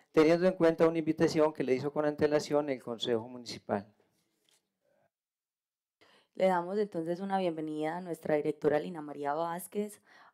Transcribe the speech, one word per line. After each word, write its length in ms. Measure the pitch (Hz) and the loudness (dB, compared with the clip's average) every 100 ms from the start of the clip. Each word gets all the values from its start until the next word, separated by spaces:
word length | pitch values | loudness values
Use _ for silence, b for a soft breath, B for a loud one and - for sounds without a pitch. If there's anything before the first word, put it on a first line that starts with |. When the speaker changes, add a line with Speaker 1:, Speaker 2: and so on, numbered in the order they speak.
| b | b
Speaker 1:
teniendo 360 | 160 156 170 185 | 4 6 6 2
en 60 | |
cuenta 340 | 185 165 165 165 | 4 2 4 2
una 120 | 165 | 2
invitación 560 | 156 160 160 156 151 | -2 2 2 4 2
que 100 | 151 | 2
le 100 | 127 | 0
hizo 160 | 127 143 | 0 0
con 140 | 151 | -2
antelación 640 | 151 151 151 147 147 147 147 | -2 0 2 2 2 0 0
el 140 | 127 | -4
Consejo 440 | - 113 123 113 120 | -6 -6 -2 -2 -2
Municipal. 640 | 123 117 101 - 107 101 _ _ _ _ _ _ _ _ _ _ _ _ _ _ _ _ _ _ _ _ _ b b b | -12 -14 -12 -4 -4 -4 _ _ _ _ _ _ _ _ _ _ _ _ _ _ _ _ _ _ _ _ _ b b b
Speaker 2:
Le 120 | - 185 | 0 2
damos 300 | 175 175 208 | 2 0 -2
entonces 440 | 208 170 160 175 | -2 -4 -4 -4
una 180 | 196 190 | -2 0
bienvenida 580 | 180 160 156 151 156 175 | 0 -2 -6 -4 -4 -6
a 40 | |
nuestra 320 | 180 160 - | -8 -6 0
directora 440 | 151 151 147 151 147 | 0 0 0 0 0
Lina 220 | 185 170 | -2 -8
María 320 | 147 143 143 | -12 -6 -4
Vázquez, 720 | 151 170 175 - 208 208 - b b b | -2 -4 -6 -8 -6 -6 -10 b b b